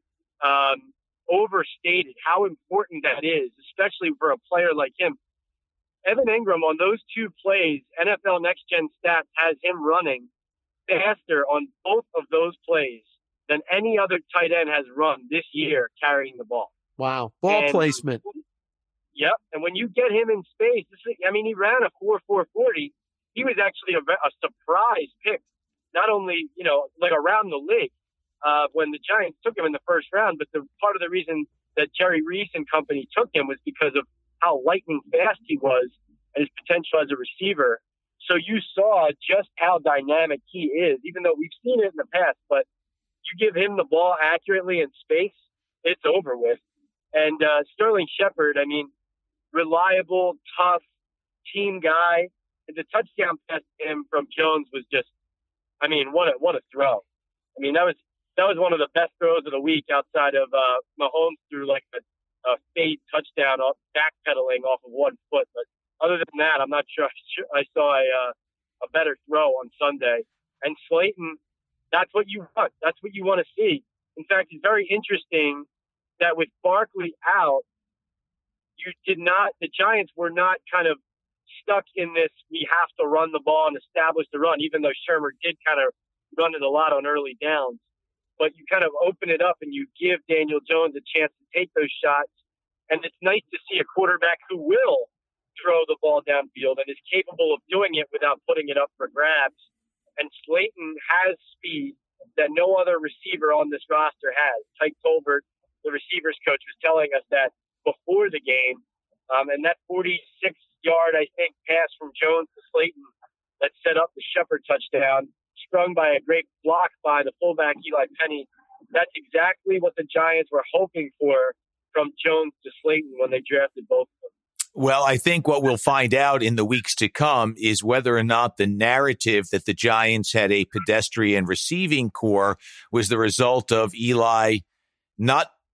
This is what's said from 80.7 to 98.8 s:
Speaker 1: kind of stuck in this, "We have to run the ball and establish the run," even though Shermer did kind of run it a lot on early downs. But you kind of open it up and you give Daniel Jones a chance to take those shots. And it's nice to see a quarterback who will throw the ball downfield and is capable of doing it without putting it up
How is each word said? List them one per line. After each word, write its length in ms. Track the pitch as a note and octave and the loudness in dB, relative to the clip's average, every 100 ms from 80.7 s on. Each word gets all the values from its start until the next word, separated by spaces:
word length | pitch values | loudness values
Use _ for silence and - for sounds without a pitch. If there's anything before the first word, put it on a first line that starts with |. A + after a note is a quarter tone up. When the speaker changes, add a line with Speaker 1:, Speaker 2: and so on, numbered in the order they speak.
Speaker 1:
kind 140 | F3+ E3 | -2 0
of 100 | C#3+ _ _ _ _ _ - | -2 _ _ _ _ _ -12
stuck 240 | - G3+ - F#3+ | -2 -2 -2 -6
in 180 | E3+ | -4
this, 160 | E3 D#3+ - _ | -2 -2 -4 _
"We 160 | D#3+ D3 | -10 0
have 200 | E3+ E3+ - | 0 0 -2
to 80 | D3+ | 0
run 240 | D#3 D#3+ | 0 0
the 80 | D#3 | -2
ball 280 | C#3 D#3 D#3 | 0 2 0
and 100 | C#3+ | -2
establish 500 | - E3+ D#3+ D#3+ D3 | -6 -2 0 0 -4
the 80 | D3 | -2
run," 220 | E3 D3+ | 0 0
even 200 | D#3 D#3 | -2 -2
though 120 | D3 C#3 - | -4 -4 -2
Shermer 260 | D#3+ D3 - | -2 -2 -6
did 160 | E3+ D#3+ D#3 | -8 -4 -2
kind 140 | D3 | 0
of 140 | C3 - _ _ _ - | -2 -4 _ _ _ -2
run 160 | E3 | -2
it 80 | D#3 | -2
a 80 | C#3 | 0
lot 240 | D3 D#3 | 2 2
on 140 | C#3+ C#3+ | 0 0
early 300 | D3 C#3 A#2+ | -4 -4 -6
downs. 380 | D3 D3+ B2+ A#2+ _ _ _ _ _ - | -2 -2 -2 -8 _ _ _ _ _ -4
But 160 | D#3 D#3+ | -4 -4
you 100 | D3+ | -4
kind 140 | F#3+ | 0
of 80 | E3 D3 | 0 0
open 280 | F3 F#3 F3+ | -2 -2 -4
it 120 | D#3+ | 0
up 160 | F3 E3+ | 0 -2
and 120 | D3 | -8
you 140 | C#3 C3+ - | -10 -12 -6
give 240 | F3 F3 - | -2 -2 -2
Daniel 300 | D#3+ D#3 D3+ | -2 0 -4
Jones 320 | B2+ E3 E3 | 0 0 0
a 80 | C#3 | -2
chance 320 | - D#3+ D3+ | -4 -2 -2
to 120 | - _ E3+ | -4 _ -6
take 160 | F3+ | -2
those 160 | D#3+ C#3+ | -2 -2
shots. 400 | - D3+ C#3+ D3 _ _ _ _ _ - | -2 0 0 -2 _ _ _ _ _ -4
And 120 | D#3+ | -4
it's 140 | E3 - | -4 -4
nice 200 | F3+ G#3 - | 0 0 -4
to 80 | - - | -14 -6
see 140 | F#3 | -6
a 80 | D3+ | -2
quarterback 500 | F#3 F#3 F3+ E3+ E3+ - | 0 0 2 0 -2 -6
who 80 | F#3 | -6
will 520 | D4+ A#3+ B3+ C#3+ A#2+ _ _ _ _ - | 0 2 2 0 -2 _ _ _ _ -6
throw 280 | F3 E3 D#3+ | 0 2 0
the 100 | D#3 | 0
ball 200 | D#3 D3 | 2 2
downfield 560 | C#3+ C#3+ C#3 C3+ C3 C3 | 2 -2 -2 -4 -2 -2
and 80 | C#3 | -6
is 160 | C#3 - | -10 -4
capable 440 | F#3 F3+ E3 D#3+ | -2 -2 -2 0
of 120 | C#3+ _ | 0 _
doing 260 | F#3 G3 D#3 | -2 0 -2
it 80 | D3 | -4
without 280 | D3 D3 C#3 - | -2 0 0 -2
putting 220 | E3 D3 | -2 -2
it 80 | |
up 140 | C#3+ | -2